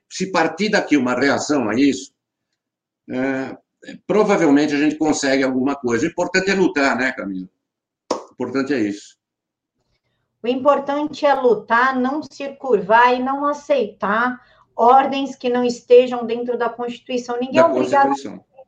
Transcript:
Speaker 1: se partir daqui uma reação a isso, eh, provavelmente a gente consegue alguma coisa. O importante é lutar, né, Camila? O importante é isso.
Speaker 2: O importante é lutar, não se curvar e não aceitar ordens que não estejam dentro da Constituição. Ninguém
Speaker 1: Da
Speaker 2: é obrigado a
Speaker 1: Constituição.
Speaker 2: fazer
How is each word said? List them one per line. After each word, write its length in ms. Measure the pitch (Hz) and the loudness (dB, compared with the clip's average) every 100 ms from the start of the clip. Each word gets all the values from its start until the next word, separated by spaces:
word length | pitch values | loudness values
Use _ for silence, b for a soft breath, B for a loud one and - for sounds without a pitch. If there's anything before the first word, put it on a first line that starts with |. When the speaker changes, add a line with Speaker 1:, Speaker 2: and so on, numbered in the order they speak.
| _ | _
Speaker 1:
se 240 | - 190 | -10 -4
partir 380 | 175 160 - 208 | -2 -2 -2 -2
daqui 260 | 196 - 147 | -2 2 0
uma 200 | 123 123 | 0 0
reação 480 | 139 113 - 147 110 | 0 0 0 -2 0
a 60 | |
isso, 400 | 113 143 120 - _ _ _ _ _ _ _ _ _ - | 0 0 0 -6 _ _ _ _ _ _ _ _ _ -10
eh, 480 | 127 135 135 127 - _ _ - - - | -6 -4 -4 -6 -12 _ _ -20 -14 -2
provavelmente 680 | 190 208 185 160 143 151 143 | 2 2 4 4 4 2 0
a 20 | |
gente 180 | 151 143 | 0 0
consegue 460 | 156 - 135 135 | 0 0 0 0
alguma 320 | 131 127 131 135 | 0 0 -2 -2
coisa. 300 | 123 117 165 | -2 -2 -2
O 40 | |
importante 420 | - 180 190 190 | -4 -2 -2 0
é 20 | |
lutar, 420 | 196 175 143 139 120 | 2 0 2 0 0
né, 160 | 127 | -4
Camila? 380 | 127 98 92 92 _ _ _ _ _ - | -6 -8 -10 -12 _ _ _ _ _ -8
O 220 | 139 - | -8 -10
importante 380 | - 123 131 135 | -12 -6 -4 -2
é 40 | 135 | -2
isso. 380 | 104 98 - _ _ _ _ _ _ _ _ _ _ _ _ _ | -4 -6 -14 _ _ _ _ _ _ _ _ _ _ _ _ _
Speaker 2:
O 40 | 233 | -6
importante 800 | 262 277 277 277 285 294 - 285 | -2 2 0 0 -4 -6 -2 0
é 80 | |
lutar, 640 | 269 254 214 - 233 262 254 | 2 2 0 0 0 2 0
não 220 | 254 302 | -2 -4
se 280 | 302 - 277 | -8 -12 -12
curvar 680 | - 269 202 185 226 247 254 | -10 -2 -2 2 4 4 2
e 40 | |
não 220 | 254 277 294 | -2 -2 -4
aceitar 920 | 285 - 277 208 - 190 214 247 247 B B B - | -4 -2 -2 -2 -6 -4 -2 -2 -6 B B B 0
ordens 600 | 226 262 269 269 262 - | 6 6 4 0 -6 -6
que 140 | 247 | -2
não 140 | 247 | 0
estejam 640 | 247 240 - 247 254 247 233 | -2 -2 6 6 6 0 -6
dentro 320 | 233 240 226 | -6 -4 -4
da 120 | 233 | -4
Constituição. 680 | - 240 - - 247 240 240 | -4 -10 -10 -8 -8 -6 -6
Ninguém 220 | 262 262 | -2 4
Speaker 1:
Da 60 | 220 | 4
Speaker 2:
é 40 | |
obrigado 340 | - 127 269 139 | 2 0 2 2
a 40 | |
Speaker 1:
Constituição. 360 | 139 113 92 _ | 0 -8 -16 _
Speaker 2:
fazer 220 | _ | _